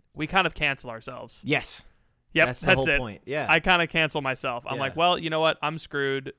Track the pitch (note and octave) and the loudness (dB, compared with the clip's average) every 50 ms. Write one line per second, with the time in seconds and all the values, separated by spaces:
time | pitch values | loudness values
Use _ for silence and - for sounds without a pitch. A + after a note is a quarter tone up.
0 | _ _ _ - D#3 D3+ F3+ F#3+ F3+ D#3+ - - D3+ C#3+ C3+ - - B2 A2+ A2+ | _ _ _ -8 -6 0 2 2 2 2 0 0 -2 -2 -2 -2 -6 -10 -10 -10
1 | - C3+ B2+ A#2 A#2+ A#2 - - - C3 D3 B2+ - - - - - - _ _ | -10 -12 -12 -12 -14 -14 -16 -10 -2 0 0 0 0 -4 -6 -8 -10 -14 _ _
2 | _ _ _ _ _ _ - D#3+ E3 B2+ B2 - E3 F#3 F#3 C3+ C3 D#3+ C#3+ C#3 | _ _ _ _ _ _ 2 2 4 4 2 0 2 4 4 4 4 4 2 2
3 | B2 G#2+ G2 - - A2 C#3 D3+ C3 - D#3 E3 - F#3+ F3+ F3 E3 - - E3 | 0 -2 -8 -12 -10 -6 -4 -4 0 2 2 2 4 4 4 4 2 2 2 0
4 | D#3+ D3 - D3+ C#3 C3 B2+ - - C3 A#2+ A#2+ - C#3 C3+ C3+ C3+ C3+ A2 D#3 | 0 0 0 -2 -2 -4 -4 -4 -4 -4 -6 -6 -6 -6 -4 -4 -4 -4 0 2
5 | E3+ F3+ F3 - E3 D#3+ D#3+ D#3 D#3+ D#3+ - - D3 D3+ D#3+ D#3 - - - C#3+ | 2 2 2 2 0 -2 0 2 2 2 0 0 -4 -4 -4 -6 -10 -8 -4 -2
6 | C#3 C#3 C3+ C3+ C3+ C3+ - | -2 -2 -2 -2 -6 -8 -14